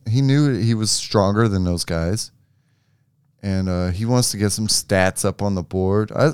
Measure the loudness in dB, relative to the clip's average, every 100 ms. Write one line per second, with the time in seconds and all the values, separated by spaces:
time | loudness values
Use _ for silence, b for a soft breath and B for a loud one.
0 | -2 0 2 4 2 2 0 0 0 -2
1 | 0 2 4 4 2 2 0 -2 -2 -4
2 | -2 -4 -8 _ _ _ _ _ _ _
3 | _ _ _ _ -4 -2 0 -2 -2 -2
4 | 0 0 0 0 -2 0 -2 -2 0 2
5 | 2 0 -4 -2 -2 -4 -4 -2 0 0
6 | -2 0 0